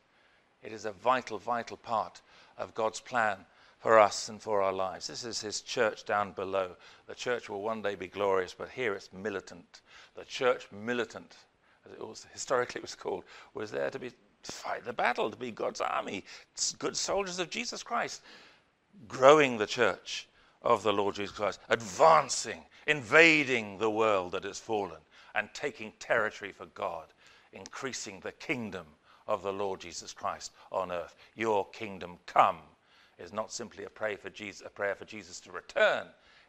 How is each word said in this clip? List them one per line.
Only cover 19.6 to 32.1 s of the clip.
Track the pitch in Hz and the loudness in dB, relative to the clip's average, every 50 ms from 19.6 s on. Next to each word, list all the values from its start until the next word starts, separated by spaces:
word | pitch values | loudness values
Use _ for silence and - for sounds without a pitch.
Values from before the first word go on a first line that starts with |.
| 104 | 0
church | - - 127 117 95 87 - - - - - - - _ _ _ _ _ _ - | 0 2 4 4 4 2 0 -6 -10 -10 -10 -10 -14 _ _ _ _ _ _ 2
of | 123 120 101 | 4 4 4
the | 101 107 | 4 2
Lord | 101 104 98 101 95 | 2 2 2 0 -2
Jesus | 98 101 92 85 | -4 -6 -8 -4
Christ, | - 104 95 90 - - - | -2 -2 -2 -2 -4 -2 0
advancing, | 113 117 117 98 90 107 147 160 165 151 139 123 - - - 117 92 80 - - - - - | 0 0 0 -2 2 6 8 10 10 8 6 2 -2 -6 -6 -6 -8 -10 -12 -20 -20 -6 -2
invading | 151 151 147 117 101 139 160 165 165 156 151 139 123 127 117 107 101 98 | -2 -2 -2 2 6 8 10 10 10 8 6 4 2 0 0 0 -2 -2
the | 92 110 110 | 0 0 2
world | 104 110 110 110 104 95 90 87 | 4 4 4 4 4 4 2 0
that | 90 95 95 | -4 -6 -6
has | 98 90 - | -6 -10 -10
fallen, | - - 110 104 98 87 80 78 - _ - - - - - | -6 -4 -2 -2 -2 -4 -8 -12 -18 _ -20 -20 -14 -8 -4
and | 107 104 107 - | -4 -4 -6 -6
taking | - - 143 - - 110 104 - - | -8 -8 -8 -8 -10 -14 -14 -14 -8
territory | - - 139 117 107 107 - - 104 95 | -4 0 0 2 0 0 -4 -6 -12 -12
for | - - 95 | -12 -14 -18
God, | 82 - 110 104 92 85 82 78 - _ _ - - - - _ _ - | -16 -10 -8 -8 -6 -6 -8 -14 -16 _ _ -20 -20 -20 -20 _ _ -18
increasing | 104 95 - - - 135 131 110 - - 107 95 90 | -18 -16 -16 -12 -10 -8 -8 -8 -8 -10 -12 -12 -12
the | - 101 | -10 -12
kingdom | - - - - 151 123 113 101 90 90 80 76 - _ _ _ - - _ | -12 -8 -6 -6 -6 -4 -6 -8 -8 -10 -12 -14 -20 _ _ _ -20 -12 _
of | - 107 95 87 | -4 -4 -2 -2
the | 98 95 | -4 -4
Lord | 98 104 98 95 90 | -2 -2 -4 -4 -6
Jesus | - 87 80 - 107 - - | -10 -12 -12 -12 -12 -14 -12
Christ | - - 98 82 78 - - _ - - - | -8 -6 -6 -6 -8 -10 -16 _ -20 -12 -6
on | - 98 92 90 | -4 -4 -2 -2
earth. | 87 87 78 73 - - - - - | -4 -6 -6 -8 -14 -20 -20 -14 -8
"Your | 104 110 113 107 98 92 - | -4 0 0 2 0 0 -2
kingdom | - - 113 101 98 87 87 87 | -6 -12 -12 -10 -10 -10 -12 -14